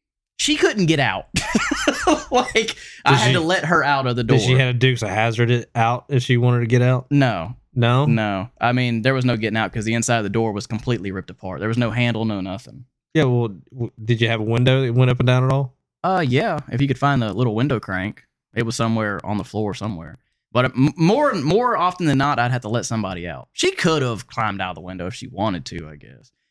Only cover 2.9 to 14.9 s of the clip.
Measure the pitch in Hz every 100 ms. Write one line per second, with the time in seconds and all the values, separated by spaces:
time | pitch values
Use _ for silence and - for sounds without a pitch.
2.9 | - - 139 123 151 160 180 160 165 143
3.9 | 139 127 120 117 135 120 131 127 123 131
4.9 | 120 107 101 117 110 117 120 110 117 113
5.9 | 120 - 139 123 120 123 120 117 123 123
6.9 | 127 - 143 131 95 85 123 _ 127 120
7.9 | 127 147 113 107 95 104 - 117 123 123
8.9 | 113 117 135 127 113 107 110 101 117 107
9.9 | 117 117 117 101 104 113 101 - 107 -
10.9 | 117 98 95 - - 95 87 107 113 120
11.9 | 113 120 113 113 101 95 95 - - -
12.9 | _ _ 160 135 123 117 92 - 127 113
13.9 | - 110 117 113 113 107 117 123 131 127